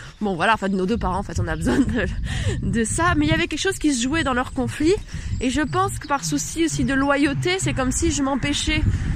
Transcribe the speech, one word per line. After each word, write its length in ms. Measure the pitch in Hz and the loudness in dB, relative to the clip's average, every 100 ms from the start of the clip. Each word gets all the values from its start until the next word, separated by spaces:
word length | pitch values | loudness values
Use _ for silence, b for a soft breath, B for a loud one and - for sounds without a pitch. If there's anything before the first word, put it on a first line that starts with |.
| B - | B -6
bon 140 | 214 | -4
voilà, 200 | 175 190 | 0 2
enfin 140 | 220 196 | 2 2
de 60 | |
nos 120 | 196 185 | 0 0
deux 100 | 233 | 0
parents, 220 | 185 185 | 0 -2
en 40 | |
fait, 160 | 202 240 | -4 -4
on 80 | 180 | -2
a 80 | |
besoin 240 | 160 170 262 | -2 0 2
de, 280 | 226 240 208 - B B B B | 2 0 -2 -2 B B B B
de 220 | - 202 | 0 0
ça, 300 | 220 - 339 339 | 0 2 2 2
mais 100 | 302 | 2
il 20 | |
y 60 | |
avait 120 | 320 339 | 2 0
quelque 140 | 311 | -2
chose 180 | 381 370 | -2 0
qui 140 | 302 | 0
se 100 | 262 | 0
jouait 220 | 254 320 | 0 0
dans 100 | 277 | 2
leurs 180 | 254 254 | 0 -2
conflits, 440 | - 254 - 302 427 B B B B | -2 -2 0 2 2 B B B B
et 100 | 262 | 0
je 100 | 254 | 0
pense 380 | 294 359 392 - | 0 0 0 -2
que 100 | - | -4
par 160 | 277 | -4
souci 400 | - 285 - 311 | 0 -2 -2 -2
aussi 200 | 330 - | 0 0
de 100 | 247 | 0
loyauté, 640 | 269 277 277 285 277 349 381 | 2 2 2 2 2 0 0
c'est 160 | 330 | 0
comme 180 | 269 254 | 0 0
si 180 | 254 330 | 0 0
je 120 | 285 | 0
m'empêchais 600 | 269 277 285 285 - 311 - B B | 0 0 0 0 0 2 2 B B